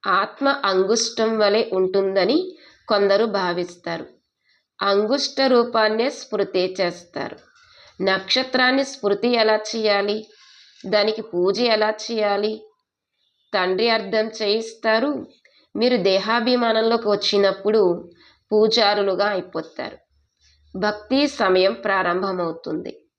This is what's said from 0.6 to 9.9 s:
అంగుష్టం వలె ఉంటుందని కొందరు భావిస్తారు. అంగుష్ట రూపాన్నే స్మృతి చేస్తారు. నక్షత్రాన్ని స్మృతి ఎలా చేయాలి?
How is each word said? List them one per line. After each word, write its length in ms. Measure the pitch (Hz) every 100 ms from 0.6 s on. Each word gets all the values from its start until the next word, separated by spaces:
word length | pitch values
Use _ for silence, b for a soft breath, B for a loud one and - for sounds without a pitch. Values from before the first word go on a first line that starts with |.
| 196
అంగుష్టం 720 | 190 190 233 - - 220 220
వలె 260 | 208 208 -
ఉంటుందని 840 | 185 185 190 196 196 185 302 370 B B B B
కొందరు 380 | 208 202 196 226
భావిస్తారు. 800 | 196 180 175 175 - - 165 - _ _ _ _ _ _ _
అంగుష్ట 600 | 196 202 208 269 - -
రూపాన్నే 680 | 269 247 233 233 214 220 247
స్మృతి 680 | 285 - 214 196 185 185 185
చేస్తారు. 560 | 175 - - - 147 - _ b b b b b
నక్షత్రాన్ని 840 | 190 190 190 254 254 254 254 269 269
స్మృతి 420 | - 202 202 240
ఎలా 280 | 240 220 214
చేయాలి? 720 | 214 233 214